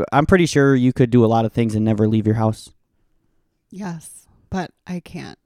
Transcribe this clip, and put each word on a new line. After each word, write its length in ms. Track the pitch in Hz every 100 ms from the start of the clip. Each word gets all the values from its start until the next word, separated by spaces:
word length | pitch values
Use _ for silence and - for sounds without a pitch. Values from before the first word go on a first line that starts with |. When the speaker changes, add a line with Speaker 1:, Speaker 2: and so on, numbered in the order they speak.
| -
Speaker 1:
I'm 140 | 135 156
pretty 220 | 185 165
sure 260 | 147 139 135
you 160 | 127
could 180 | - 123
do 120 | 120
a 40 | 110
lot 180 | 113 113
of 60 |
things 220 | - 117 107
and 80 | 110
never 220 | 107 107
leave 180 | 110 107
your 100 | 110
house. 360 | 110 107 - _ _ _ _ _ _ _ _ _ _
Speaker 2:
Yes, 560 | 190 196 165 - - _ _ _
but 220 | 185 170 - -
I 120 | 180
can't. 360 | - 170 131 -